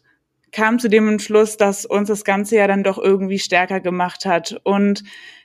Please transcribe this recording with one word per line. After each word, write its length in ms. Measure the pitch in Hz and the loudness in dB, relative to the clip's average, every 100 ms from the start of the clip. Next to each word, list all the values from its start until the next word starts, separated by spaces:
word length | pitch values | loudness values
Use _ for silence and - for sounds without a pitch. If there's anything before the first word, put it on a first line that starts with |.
| _ _ _ _ _ | _ _ _ _ _
kamen 260 | - 220 240 | -2 0 0
zu 100 | 240 | 2
dem 200 | 220 214 | 2 4
Entschluss, 480 | 214 208 214 214 - | 0 0 2 2 2
dass 300 | 202 196 - | 0 0 -2
uns 220 | 208 208 | -2 -2
das 160 | 202 | -4
Ganze 320 | - 196 208 220 | -2 -2 2 2
ja 100 | 202 | 2
dann 160 | 196 | 2
doch 160 | 196 190 | 0 0
irgendwie 400 | 190 196 190 196 | 2 0 0 -4
stärker 420 | - 175 185 190 | 0 0 0 -2
gemacht 460 | 180 180 180 - 190 | -4 -2 -4 -4 -2
hat. 340 | 170 165 - | -2 -2 -6
Und 400 | - 196 202 202 - - - - | -2 0 0 0 -6 -20 -20 -20